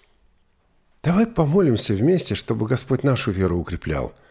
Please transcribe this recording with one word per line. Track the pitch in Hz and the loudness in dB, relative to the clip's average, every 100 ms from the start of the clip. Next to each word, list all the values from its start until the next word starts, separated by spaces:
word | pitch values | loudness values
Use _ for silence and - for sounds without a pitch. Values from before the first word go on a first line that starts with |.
| _ _ _ _ _ _ _ _ _ _ | _ _ _ _ _ _ _ _ _ _
Давай | 151 185 226 | 0 2 2
помолимся | 233 147 185 165 110 - | 0 2 4 4 2 0
вместе, | 98 139 180 - | 2 2 2 0
чтобы | 101 - 113 107 | -4 -4 -4 -2
Господь | 123 - 131 | -2 -2 0
нашу | 139 123 - | 0 0 0
веру | 92 92 87 | 0 0 0
укреплял. | 82 85 76 73 62 - _ | -4 -8 -6 -6 -6 -12 _